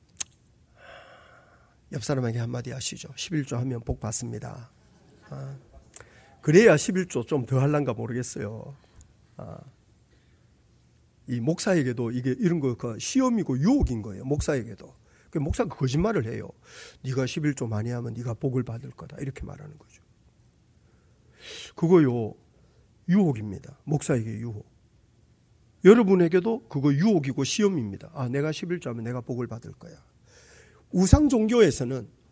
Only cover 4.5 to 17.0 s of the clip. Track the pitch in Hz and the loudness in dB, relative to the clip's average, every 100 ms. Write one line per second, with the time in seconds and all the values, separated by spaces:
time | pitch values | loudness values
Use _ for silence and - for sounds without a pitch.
4.5 | - 117 _ _ _ - - - 135 135 | -14 -20 _ _ _ -20 -20 -18 -14 -14
5.5 | 135 - - - - - - - - - | -16 -20 -20 -20 -20 -20 -20 -20 -4 6
6.5 | 165 226 151 - 185 180 123 113 147 113 | 8 10 8 4 -2 -2 -4 -2 -4 0
7.5 | 131 143 147 131 113 113 120 123 - 107 | 2 2 2 0 -4 -6 -6 -6 -8 -10
8.5 | 110 - 139 _ - - _ _ - - | -10 -16 -20 _ -20 -20 _ _ -18 -16
9.5 | - - _ _ _ _ _ _ _ _ | -16 -20 _ _ _ _ _ _ _ _
10.5 | _ _ _ _ _ _ _ - 120 123 | _ _ _ _ _ _ _ -8 -4 -2
11.5 | 175 214 175 127 120 117 123 127 127 190 | 0 2 2 0 -2 -4 -2 -2 0 0
12.5 | 170 135 117 120 110 - 262 262 226 151 | 0 -2 -4 -8 -8 -2 0 2 0 0
13.5 | 127 175 277 - 117 104 95 131 147 - | 0 2 2 2 -2 -8 -10 -4 -2 -2
14.5 | 139 113 98 - - _ _ _ 160 139 | -4 -6 -14 -20 -20 _ _ _ -4 -2
15.5 | - 202 - 131 143 208 196 110 120 - | -2 -4 -2 0 0 0 0 -4 -8 -12
16.5 | - - - - - | -18 -20 -20 -20 -12